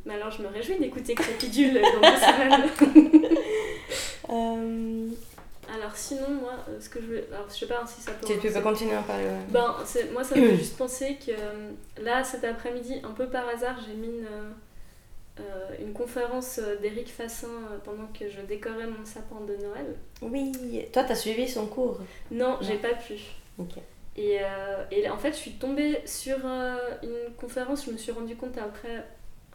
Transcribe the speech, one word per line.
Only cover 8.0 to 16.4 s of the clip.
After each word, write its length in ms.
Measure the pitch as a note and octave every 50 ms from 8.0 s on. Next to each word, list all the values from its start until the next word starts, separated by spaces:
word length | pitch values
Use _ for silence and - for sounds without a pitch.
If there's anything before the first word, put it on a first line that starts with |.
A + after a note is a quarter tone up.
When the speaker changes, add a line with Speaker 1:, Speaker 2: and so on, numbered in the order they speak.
Speaker 1:
ça 100 | - - G#3
peut 120 | - A3+
Speaker 2:
Tu, 80 | A3 G#3+
tu 60 | F#3+
peux 80 | G3 G#3+
Speaker 1:
relancer. 140 | G#3 F#3+ F#3
Speaker 2:
continuer 320 | G#3+ G#3+ G#3+ A#3 A3 G#3+
à 60 | G#3
parler, 240 | G#3 G#3+ G3+ G3 G3
ouais. 200 | F#3+ F#3+ F#3+ F#3 G3
Speaker 1:
Ben, 260 | G#3+ A#3+ A#3+ - - - -
c'est, 260 | - - B3 - -
moi, 120 | A#3 B3 C4
ça 120 | C4 C#4
me 140 | C#4 B3+ A3+
fait 80 | F#3+ E3+
juste 200 | - - - -
penser 400 | C4 B3 B3+ - C4+ C#4 C#4+ - -
que, 60 | A#3+
euh, 400 | A3 G#3+ G#3 G#3 G#3 G#3+ G#3+ G#3 G#3 - - - - -
là, 220 | G#3+ A#3 A#3+ B3+ C4
cet 200 | B3+ - A#3+ -
après-midi, 520 | A3+ A#3 A3+ - B3 A#3+ B3 A#3 B3 C4+ C4+ -
un 80 | A3
peu 160 | A3 - C4 B3
par 200 | C4 B3+ B3 A#3+
hasard, 280 | A#3 A#3 B3 B3 B3+ A#3 A3
j'ai 80 | G#3+ G#3+
mis 140 | A3 A3+ A#3
une, 180 | A#3 A#3 A3+
euh, 240 | G#3+ G#3 G#3+ G#3+ G#3+ A3 A3+ A3 - - - - - - - - - - - - - - -
euh, 300 | G#3 G3+ G3 F#3+ F#3+ F#3+ - -
une 120 | G#3 G#3+ G#3
conférence, 680 | A3+ A#3+ A#3+ - B3+ A#3+ A#3+ B3 B3+